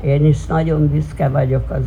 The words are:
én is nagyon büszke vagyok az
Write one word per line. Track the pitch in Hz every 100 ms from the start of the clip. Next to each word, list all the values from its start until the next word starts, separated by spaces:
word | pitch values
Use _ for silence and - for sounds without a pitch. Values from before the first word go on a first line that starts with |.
én | 147 143
is | 151 147 -
nagyon | 165 160 151 151
büszke | 147 151 - 143
vagyok | 139 131 131 -
az | 139